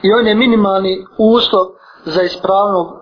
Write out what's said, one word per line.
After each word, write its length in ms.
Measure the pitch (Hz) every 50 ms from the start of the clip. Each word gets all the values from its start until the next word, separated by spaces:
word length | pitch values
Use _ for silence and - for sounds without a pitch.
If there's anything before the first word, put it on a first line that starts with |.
| -
i 100 | 190 214
on 140 | 233 233 220
je 80 | 214
minimalni 680 | 214 254 247 226 220 208 196 190 196 190 190 190 185 - - - -
uslov 480 | 220 220 226 240 240 - - 196 185 185 - _ - - - - -
za 160 | 170 156 180
ispravnog 640 | 180 180 - - - 185 190 196 202 208 196 180 170 - - -